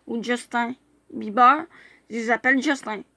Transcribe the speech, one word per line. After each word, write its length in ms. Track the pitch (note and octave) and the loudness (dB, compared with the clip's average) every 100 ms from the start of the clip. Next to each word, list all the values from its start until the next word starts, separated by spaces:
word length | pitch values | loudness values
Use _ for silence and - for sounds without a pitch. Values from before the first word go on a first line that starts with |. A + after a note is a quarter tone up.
| - | -10
ou 160 | A#3 | -8
Justin 520 | G#3+ A#3+ - A#3+ A#3 B3+ _ _ _ | -4 -4 -4 -4 -4 -8 _ _ _
Bieber, 540 | - G#3+ G#3 A#3+ D4 E4 - - - _ | -12 -4 6 6 6 0 -16 -20 -20 _
je 60 | A3+ | -8
les 140 | A3+ | -2
appelle 320 | A3+ B3+ C4+ | 0 2 0
Justin. 400 | C4 C4+ - G#3 - | 0 -2 -4 -10 -12